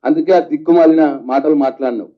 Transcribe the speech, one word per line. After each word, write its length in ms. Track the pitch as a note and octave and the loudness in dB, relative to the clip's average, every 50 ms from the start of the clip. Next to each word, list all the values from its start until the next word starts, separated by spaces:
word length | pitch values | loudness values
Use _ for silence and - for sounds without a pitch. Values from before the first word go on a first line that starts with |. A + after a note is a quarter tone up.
| - | -2
అందుకే 260 | - D#3 D#3+ D#3 F3+ | -2 -2 -2 0 2
ఆ 80 | F#3 F3 | 0 0
దిక్కుమాలిన 640 | - - D3+ D3 - E3+ E3+ E3+ E3 D#3+ D#3+ D#3+ D#3 D3 C#3 C3+ A#2+ | 0 -2 -8 -6 0 2 2 4 4 4 4 2 2 0 -2 -6 -8
మాటలు 320 | B2 C3 C#3 C#3 D3+ D#3 | -4 -4 -2 0 0 0
మాట్లాడినావు. 560 | C#3+ C#3 C3+ C3 - C3+ B2+ A#2+ A2 F#2+ - _ | 0 0 -2 -4 -4 -6 -6 -6 -6 -10 -14 _